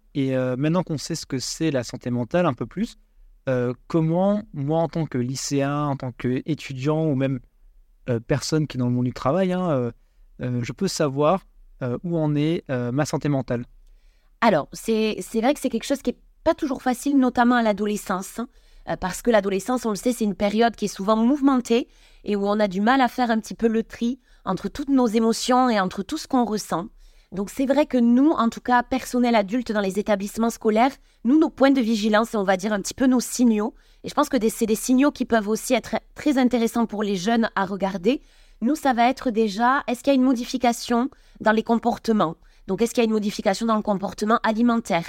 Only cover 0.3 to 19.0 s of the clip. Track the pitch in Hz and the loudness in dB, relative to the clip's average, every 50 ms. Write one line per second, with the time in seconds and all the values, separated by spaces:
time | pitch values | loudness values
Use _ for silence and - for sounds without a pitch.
0.3 | 131 131 127 127 127 123 147 156 165 185 170 - 160 127 - - 170 - - - | 0 0 0 0 -2 0 0 0 2 0 0 -2 -6 -6 -6 -8 -8 -10 -8 -6
1.3 | 139 127 - - - - 160 160 143 127 117 - - 110 - 123 123 120 120 - | -8 -6 -6 -6 -6 -4 -2 -2 0 -2 -4 -4 -10 -10 -6 -4 -4 -4 -4 -2
2.3 | - 175 180 156 123 - 127 110 - 175 226 - - _ _ _ _ _ - - | 0 0 2 0 0 -2 -6 -8 -6 -6 -6 -6 -8 _ _ _ _ _ -20 -20
3.3 | - _ - 135 131 123 123 123 127 - _ - - 165 160 160 165 180 190 202 | -20 _ -4 -2 -2 0 0 -2 -4 -6 _ -2 0 0 2 2 2 2 2 2
4.3 | 208 214 214 - - 147 139 143 156 165 165 151 - 170 156 - - 123 120 127 | 0 0 -4 -8 -10 -8 -4 -2 0 0 0 -2 -2 -4 -4 -2 -2 -4 -2 -2
5.3 | 135 131 - - 143 139 139 139 143 147 147 147 135 139 135 127 113 - - 123 | -4 -6 -6 -4 -2 0 0 0 -2 -2 -2 -4 -4 -4 -6 -10 -10 -4 -4 -2
6.3 | 127 131 - - 151 - - - 135 127 127 151 156 156 160 156 139 131 135 135 | -2 -2 -2 -4 -6 -6 -6 -12 -10 -4 -2 0 0 0 2 0 0 0 0 -2
7.3 | 135 123 - _ _ _ - - _ - - _ _ _ - - 123 113 117 - | -2 -4 -8 _ _ _ -20 -20 _ -20 -20 _ _ _ -6 -4 -4 -4 -2 -2
8.3 | 151 127 - - 160 156 156 - - 123 123 123 123 123 123 123 120 - - 131 | -4 -2 -2 -2 0 0 -2 -2 -2 -2 -2 0 0 0 0 -2 -4 -2 -2 0
9.3 | 147 185 196 185 180 180 185 175 143 127 120 117 - _ _ _ _ _ - _ | 0 2 0 0 0 -2 0 0 0 0 -2 -4 -6 _ _ _ _ _ -20 _
10.3 | _ - - 127 123 123 117 - 139 - 196 180 - - 160 143 135 139 147 151 | _ -10 -6 -4 -4 -4 -4 -6 -6 -4 -4 -4 0 0 -2 -2 0 0 2 2
11.3 | 185 190 - _ _ - - - - - 135 123 120 - - 175 170 160 156 151 | 2 0 -2 _ _ -20 -20 -20 -14 -8 -6 -6 -6 -4 -4 -4 -2 -2 0 0
12.3 | 147 147 147 156 170 - - - 135 123 120 120 120 143 151 - - 143 - 147 | 0 0 0 0 -2 -2 -4 -4 -4 -4 -4 -2 -2 -2 -2 -2 -4 -4 -2 0
13.3 | 143 135 123 - 127 120 123 - - - - - - _ _ - _ _ _ _ | 0 0 -2 -2 -4 -6 -6 -8 -16 -20 -20 -20 -20 _ _ -20 _ _ _ _
14.3 | _ - 233 240 190 147 131 - - - - - 226 214 220 214 208 - 185 - | _ 0 2 2 2 2 0 -4 -12 -12 -4 -2 -2 0 0 -2 -2 -4 -8 -6
15.3 | - 226 214 262 302 - - 247 - 226 - - 277 - - 247 - _ _ _ | -4 0 0 0 0 0 -2 -4 -4 -4 -4 -4 -4 -4 -2 -6 -6 _ _ _
16.3 | _ _ - 311 330 - 339 254 247 - - 262 247 - - 285 285 277 254 247 | _ _ 0 0 0 0 -2 -4 -4 -4 -2 -2 -4 -2 -2 0 2 4 2 2
17.3 | 247 254 233 240 247 240 226 214 208 190 214 208 208 196 - - 196 180 190 - | 2 2 2 4 4 4 2 2 0 0 -2 -4 -4 -4 -4 -6 -6 -6 -6 -10
18.3 | - - 240 - _ - _ - - - - - 165 - | -10 -10 -10 -12 _ -20 _ -20 -20 -20 -10 -8 -8 -6